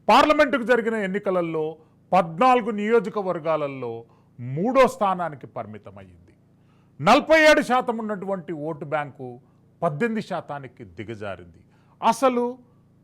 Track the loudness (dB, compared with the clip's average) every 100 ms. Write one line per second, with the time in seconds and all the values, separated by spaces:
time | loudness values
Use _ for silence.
0 | 4 6 6 4 2 0 2 2 2 -4
1 | -4 -4 -2 -2 -2 -4 -6 -8 _ _
2 | _ 0 0 2 4 4 0 -4 2 2
3 | 0 -4 -4 -4 -2 -2 -2 -6 -10 -10
4 | -16 _ _ -16 -8 -4 0 4 4 2
5 | -2 -2 -6 -10 -14 -14 -12 -14 -18 -20
6 | -20 -20 _ _ _ _ _ _ _ -4
7 | 2 4 6 6 8 6 4 0 0 -6
8 | -8 -8 -6 -6 -6 -8 -8 -10 -6 -6
9 | -6 -12 -14 -16 _ _ _ _ -4 -2
10 | -2 -4 -6 -10 -8 -14 -14 -20 -20 -14
11 | -12 -10 -10 -12 -16 _ _ _ _ _
12 | 0 2 0 0 -4 -6 _ _ _ _